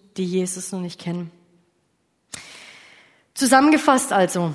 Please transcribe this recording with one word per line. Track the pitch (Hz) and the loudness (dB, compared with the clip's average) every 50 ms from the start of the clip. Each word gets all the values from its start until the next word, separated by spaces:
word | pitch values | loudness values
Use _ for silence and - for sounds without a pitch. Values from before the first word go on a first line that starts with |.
| _ _ _ - | _ _ _ -6
die | 190 | -6
Jesus | 180 180 185 180 180 185 185 185 - | -4 -2 -4 -4 -4 -6 -10 -10 -10
noch | - 185 | -10 -10
nicht | 180 175 170 - | -10 -10 -12 -12
kennen. | - 175 170 175 175 165 - _ _ _ _ _ _ _ _ _ _ _ _ _ _ _ _ _ _ _ - - - - - - - - - - - - - _ _ _ _ _ _ _ _ | -10 -8 -8 -8 -8 -12 -16 _ _ _ _ _ _ _ _ _ _ _ _ _ _ _ _ _ _ _ -20 -18 -18 -20 -20 -20 -20 -20 -20 -20 -20 -20 -20 _ _ _ _ _ _ _ _
Zusammengefasst | - 277 247 269 262 277 302 311 302 311 - 269 - - - - | -2 2 4 6 6 6 6 4 4 4 2 2 2 0 0 0
also, | 196 185 180 - 185 175 165 | 0 0 0 0 -2 -4 -4